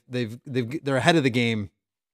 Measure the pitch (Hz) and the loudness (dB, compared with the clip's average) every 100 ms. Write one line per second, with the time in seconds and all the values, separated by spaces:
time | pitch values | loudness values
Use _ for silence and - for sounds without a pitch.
0 | - 127 113 120 - 127 113 156 139 131 | -8 -6 -6 -8 -6 -4 -4 -4 -2 0
1 | 165 165 135 120 117 110 98 _ _ _ | 4 4 4 2 0 0 -6 _ _ _
2 | _ | _